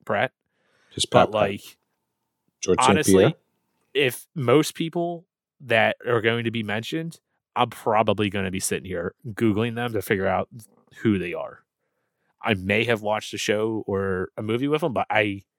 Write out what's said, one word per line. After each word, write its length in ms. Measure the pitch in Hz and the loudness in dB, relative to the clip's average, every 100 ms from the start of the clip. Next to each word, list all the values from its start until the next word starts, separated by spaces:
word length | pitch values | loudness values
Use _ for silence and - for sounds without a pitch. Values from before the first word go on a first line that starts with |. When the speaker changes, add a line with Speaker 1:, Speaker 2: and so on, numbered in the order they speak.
Speaker 1:
Pratt. 280 | - 104 127 _ _ _ _ _ _ | -4 -2 -2 _ _ _ _ _ _
Speaker 2:
Just 160 | - - | -8 2
Speaker 1:
But, 160 | - 95 | 4 4
Speaker 2:
Pat 40 | |
Pratt. 180 | 107 101 | 2 -2
Speaker 1:
like, 260 | 101 - - _ _ _ _ _ _ _ _ | -4 -12 -20 _ _ _ _ _ _ _ _
Speaker 2:
George 180 | 95 92 | 0 4
Saint 100 | 127 | 4
Speaker 1:
honestly, 240 | - 120 95 | 4 6 6
Speaker 2:
Pierre? 80 | 117 - _ _ _ _ _ | 6 2 _ _ _ _ _
Speaker 1:
if 320 | 135 131 - - | -2 -2 -2 -10
most 400 | 160 120 147 151 | -4 4 4 4
people 520 | - 165 175 170 170 - _ _ _ | -2 -6 -4 -6 -8 -14 _ _ _
that 340 | 127 113 107 - 120 | 0 2 2 0 -2
are 140 | 120 | 0
going 240 | 113 117 | 0 0
to 60 | 113 | -2
be 120 | 113 | -4
mentioned, 580 | 104 107 117 160 165 - _ _ _ - | -4 -6 -6 -6 -8 -12 _ _ _ -2
I'm 140 | 123 | -2
probably 580 | - 123 107 110 104 104 | -2 0 2 2 2 0
gonna 200 | 101 95 | -2 -4
be 80 | 92 | -4
sitting 240 | - 87 | -4 -6
here 300 | 92 87 87 - 120 | -6 -8 -8 -10 -10
Googling 480 | 101 113 101 120 | 0 2 2 -2
them 180 | 117 120 | -4 -4
to 80 | 107 | -4
figure 240 | - 101 95 | -2 0 0
out 200 | 92 - 120 - _ _ - | 0 -4 -10 -20 _ _ -2
who 200 | 117 98 | 0 0
they 140 | 87 | -2
are. 320 | 80 64 62 _ _ _ _ _ _ _ _ | -8 -10 -16 _ _ _ _ _ _ _ _
I 140 | - | -2
may 300 | 98 95 104 | -2 0 0
have 180 | 120 110 | 2 0
watched 320 | 104 107 - | -2 -4 -6
a 40 | 107 | -6
show 440 | - 107 110 110 - | -2 0 0 -4 -4
or 420 | 98 98 92 90 - | -2 -2 -2 -4 -8
a 60 | |
movie 240 | 104 120 143 | -4 -2 -2
with 160 | 151 | -2
'em, 80 | 160 | -2
but 140 | 107 98 | -2 0
I 320 | 107 107 98 - | 0 0 -4 -12